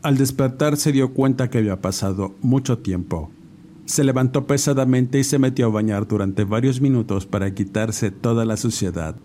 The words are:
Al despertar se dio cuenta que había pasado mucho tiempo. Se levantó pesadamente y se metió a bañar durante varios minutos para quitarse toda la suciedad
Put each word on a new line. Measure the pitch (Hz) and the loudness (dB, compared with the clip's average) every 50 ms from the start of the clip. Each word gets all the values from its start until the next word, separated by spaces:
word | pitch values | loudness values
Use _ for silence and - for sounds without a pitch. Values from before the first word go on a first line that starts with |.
| - | 2
Al | 151 139 131 | 2 2 2
despertar | 135 131 131 - 139 131 127 131 151 151 147 | 2 0 2 0 0 0 0 0 0 0 0
se | 147 - 156 143 | 2 0 2 2
dio | 135 135 127 131 | 4 2 2 2
cuenta | - 135 135 131 131 131 117 | 2 2 2 2 2 0 0
que | - 120 | 0 0
había | 107 104 95 92 | 0 0 0 -2
pasado | - 92 98 - - 95 95 98 98 95 - - | -2 -4 -4 -2 -2 -2 -2 -2 -4 -6 -6 -4
mucho | - 127 127 135 127 - 123 107 | 0 2 2 2 2 0 -2 -2
tiempo. | - - 92 90 90 - - 82 78 - - - - - - - - - - - - | -2 -4 -4 -4 -4 -4 -6 -6 -6 -8 -14 -20 -20 -20 -20 -20 -20 -20 -20 -20 -12
Se | - - - 143 | -6 0 2 2
levantó | 135 127 131 131 127 127 143 131 | 2 2 2 2 2 0 0 0
pesadamente | - 143 139 - - 143 131 131 127 127 127 123 123 127 139 | 0 0 0 2 0 2 2 2 2 4 2 2 2 2 0
y | 135 | 0
se | - - 143 | 2 2 2
metió | 131 131 127 131 123 | 2 2 2 2 0
a | 113 | 2
bañar | 107 107 104 110 104 101 104 107 | 2 2 0 0 0 -2 -2 -2
durante | 107 104 101 98 95 101 107 | -2 0 0 -2 0 -2 -2
varios | 98 104 113 123 135 131 127 | 0 0 0 0 0 0 2
minutos | 139 139 131 123 107 - 101 98 95 | 2 2 2 2 0 0 -2 -4 -4
para | - - 104 95 98 95 | -2 -2 -2 -2 -2 -2
quitarse | 95 104 98 98 107 107 113 107 - - 104 | -4 -6 -4 -2 -2 -2 -2 -2 -2 -4 -4
toda | 92 - - 120 117 117 113 | -4 -2 -2 0 0 0 0
la | 113 110 | 0 -2
suciedad | 104 - 120 107 - - 92 85 87 82 80 78 - - | -2 -2 -4 -4 -2 -4 -4 -4 -4 -6 -6 -8 -10 -14